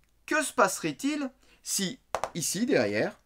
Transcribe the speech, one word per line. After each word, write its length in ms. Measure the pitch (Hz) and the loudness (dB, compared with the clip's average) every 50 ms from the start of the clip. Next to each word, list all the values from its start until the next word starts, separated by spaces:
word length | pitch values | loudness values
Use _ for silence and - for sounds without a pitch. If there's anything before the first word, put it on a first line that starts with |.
| _ _ _ _ - | _ _ _ _ -4
que 160 | - 294 311 | -2 0 0
se 100 | 277 - | 0 0
passerait-il 800 | - - 202 185 - - - 160 139 - - 277 302 302 277 254 - _ _ _ - _ | 4 4 4 4 4 0 -4 -4 -4 -2 -4 -2 -2 -2 -4 -6 -8 _ _ _ -20 _
si, 360 | - - - - 196 175 - - _ _ - - - - - | -8 -4 -4 -2 -2 -4 -6 -10 _ _ -6 -4 -4 -4 -4
ici, 320 | 175 143 - - 185 240 | -4 -4 -4 -2 -2 0
derrière, 520 | 254 214 143 113 101 104 107 147 202 - - _ | 2 4 4 4 2 2 0 0 -2 -4 -8 _